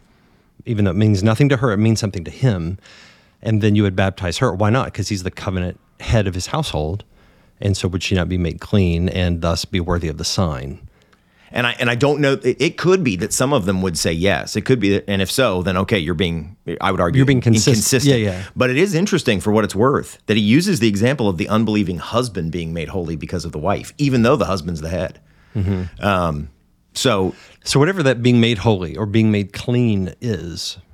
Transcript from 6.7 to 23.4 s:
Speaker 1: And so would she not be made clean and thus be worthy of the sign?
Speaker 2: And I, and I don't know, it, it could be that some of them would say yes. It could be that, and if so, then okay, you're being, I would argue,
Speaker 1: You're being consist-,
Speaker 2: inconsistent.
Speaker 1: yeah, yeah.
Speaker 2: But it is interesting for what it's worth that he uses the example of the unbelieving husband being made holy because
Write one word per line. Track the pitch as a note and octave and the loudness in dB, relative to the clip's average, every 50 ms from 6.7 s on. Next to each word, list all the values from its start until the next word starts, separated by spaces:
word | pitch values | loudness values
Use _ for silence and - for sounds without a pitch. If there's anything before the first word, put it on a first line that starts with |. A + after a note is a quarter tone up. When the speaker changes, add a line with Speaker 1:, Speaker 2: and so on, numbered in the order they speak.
| - D#2 D2+ D#2 F#2+ G#2 - _ _ _ _ _ _ _ _ _ _ - | -4 -4 -2 -2 -4 -6 -10 _ _ _ _ _ _ _ _ _ _ -4
Speaker 1:
And | - G2+ F#2 | -2 -2 -2
so | - - F#2 | 0 -2 -2
would | F#2 F2 | -2 -2
she | - - G2 | -2 0 0
not | F#2 E2+ F2+ | 0 0 0
be | F#2 F2+ | -2 -2
made | F2 D#2+ - - | -2 -2 -4 -8
clean | - - - G2+ F#2 F2 E2+ E2+ F2+ F#2 | -6 0 0 2 2 2 2 0 0 0
and | - F#2+ F2+ F2 E2+ E2 | 0 0 0 0 0 0
thus | E2+ E2+ E2+ - - | 0 -2 -2 -2 -4
be | - - F2+ | -4 -4 -4
worthy | E2+ F2 F2 F2 E2+ D#2+ | -2 0 -2 -2 -2 -4
of | C#2+ D2+ | -6 -6
the | - | -6
sign? | - - - F#2 D#2+ C#2+ B1+ C2+ C2+ C#2+ - - - _ _ _ _ _ _ _ _ _ _ _ - | -4 -2 -2 -2 -2 -2 -6 -8 -10 -12 -14 -16 -20 _ _ _ _ _ _ _ _ _ _ _ -8
Speaker 2:
And | - A#2+ B2 A#2+ | -4 -2 -2 -2
I, | A#2 - | -2 0
and | B2+ A#2+ | 0 0
I | B2 | 2
don't | A#2+ C#3+ C#3 D3 C#3+ | 2 2 2 2 4
know, | D3 C3+ | 4 2
it, | C3+ - - B2+ A#2+ - | 2 2 0 0 0 2
it | C#3 E3+ - - | 0 -2 0 0
could | - F3 F#3+ F#3+ E3 | 2 2 2 4 2
be | B2 F2+ | 0 0
that | E2+ G#2+ G2+ | -2 -2 -4
some | - - C3 C#3 | 0 0 0 2
of | D3 B2 F2 | 2 2 2
them | G2 F#2+ F#2 | 0 0 0
would | F#2+ F#2+ E2 | 0 -2 -2
say | - - F2+ | -2 -2 -2
yes. | E2 E2 F2+ G2 F2 B1 G1+ - - | 0 2 2 2 2 0 -2 -4 -6
It | A2 | -4
could | - - C3+ A#2 | 0 0 0 2
be | G2+ G2 | 2 2
that, | G2 G2+ - - | 2 0 0 -2
and | G2+ F#2+ | -2 -2
if | F#2+ - | 0 0
so, | - - C3 A2 F#2 F2+ | 0 2 2 2 2 0
then | E2+ G2 F2+ | 0 0 0
okay, | F#2 G2 - A2+ G2 | 0 0 0 0 0
you're | D#2 D#2+ F2 | 0 -2 0
being, | D#2 F2+ E2+ E2 E2 D#2+ F2 - _ - E2+ E2 - | 0 0 -2 -2 -4 -8 -10 -16 _ -10 -10 -6 -2
I | - G2 | -2 -2
would | F#2+ F2 | 0 2
argue, | F2+ F2 C3+ C3 | 0 2 4 4
Speaker 1:
You're | C3+ | 4
being | C#3 C3+ B2 | 4 4 2
consist-, | - A#2 A2 A2 - D3 | 4 4 4 4 4 4
Speaker 2:
inconsistent. | B2 G#2+ G#2 - C3+ A#2+ B2+ C#3+ C3 A#2 | 2 2 2 2 0 2 4 4 2 2
Speaker 1:
yeah, | G#2+ G2+ | 2 -2
yeah. | F#2 F2+ G2 - - | -4 -6 -10 -8 -2
Speaker 2:
But | - B2 B2+ | 0 0 2
it | B2+ | 2
is | C#3+ F#3+ G#3 D#3+ | 2 2 2 2
interesting | D#3+ G3 G#3+ F#3+ D3+ - B2 G#2 F2 | 0 0 0 0 0 0 0 0 0
for | - G#2+ | 0 2
what | G#2 A2 G#2 | 2 2 2
it's | - - | 0 0
worth | F#2+ A#2 C3+ C3+ E2+ B1 - - - - | 2 2 2 2 0 -4 -6 -14 -12 -4
that | - G#2 | 0 0
he | G#2+ | 2
uses | G#2 G#2 A#2+ D#3+ F3+ G#3 F3 G#2 | 4 4 4 4 4 2 0 2
the | A#2 A2 | 2 2
example | G2+ G2 A2 B2+ D3 C#3 A2+ G2+ | 2 2 2 0 2 2 0 0
of | F2+ E2 | 0 -2
the | G2 - | -2 0
unbelieving | G#2 A2 A2+ A2 G#2+ G#2 G2 F2 F2+ D#2+ | 0 0 2 2 2 0 0 0 -4 -6
husband | - - G#2+ A#2+ B2+ A#2+ F#2 F#2+ E2 E2 | -8 -4 -2 -2 -2 -2 -4 -6 -6 -4
being | D2 F2 E2 D#2+ | -6 -6 -6 -6
made | E2 E2+ D2+ C#2 | -6 -6 -8 -6
holy | - F#2+ E2+ D#2+ E2+ | -6 -6 -6 -6 -6
because | D2 - - G2 F2 | -8 -8 -6 -6 -6